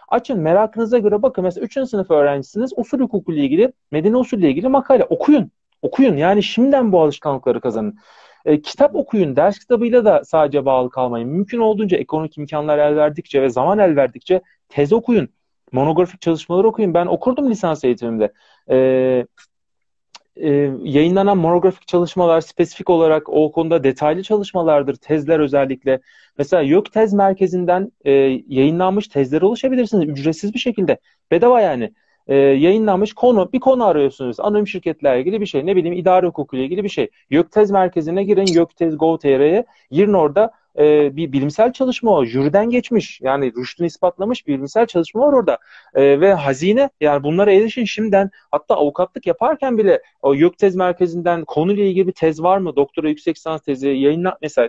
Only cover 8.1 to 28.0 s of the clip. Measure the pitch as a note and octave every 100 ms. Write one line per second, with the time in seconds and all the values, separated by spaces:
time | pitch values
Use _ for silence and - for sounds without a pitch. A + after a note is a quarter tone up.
8.1 | _ _ _ - D3+ - - C#4+ E4 -
9.1 | A3 D#3+ C3 F3 G3+ - A#3+ A#3 B3 G#3+
10.1 | D#3+ - D#3+ D3 C#3+ C3+ C3 B2+ - B2+
11.1 | A#2 A#2+ E3 G3+ A#3+ A3 G#3 G#3 F3+ -
12.1 | D#3 D#3 - C#3+ D3+ D3+ D3 D3 D3+ D3+
13.1 | D3 - C#3 C3+ A#2+ D3 G#3 F#3+ C#3+ C3
14.1 | B2 - F#3 - _ _ - C#3+ A3+ A#3
15.1 | A3+ C3+ _ _ _ _ B2+ C#3+ D#3+ F3+
16.1 | F#3 - D#3+ - F3 A3 A3 G3+ E3+ F3+
17.1 | - B3 B3+ C#4 G#3 F3 D3+ B2+ A2+ A#2
18.1 | A2+ G#2+ - _ _ - C3 C3 C3 C3
19.1 | B2+ A#2+ _ _ _ _ _ _ _ _
20.1 | - _ - D#3 C#3+ C#3+ C3+ - C#3+ E3
21.1 | F#3 G3 G3 E3 F3 F#3 F3+ - F3 F3
22.1 | - F3 E3 D#3+ - E3+ - F#3+ E3+ E3
23.1 | D#3 D3+ - D3+ D#3+ E3 E3 C3+ C3 D3+
24.1 | E3 F#3+ G#3+ G3 F#3 D#3+ D3 C3+ B2 -
25.1 | D#3 C#3+ D#3+ D3 C#3 C3+ C3 C3+ C3 _
26.1 | _ _ - C#3+ F3+ C#3 E3+ G#3 A3 A3
27.1 | G3+ G3 F#3+ F#3+ F3+ F3 F3+ G3 _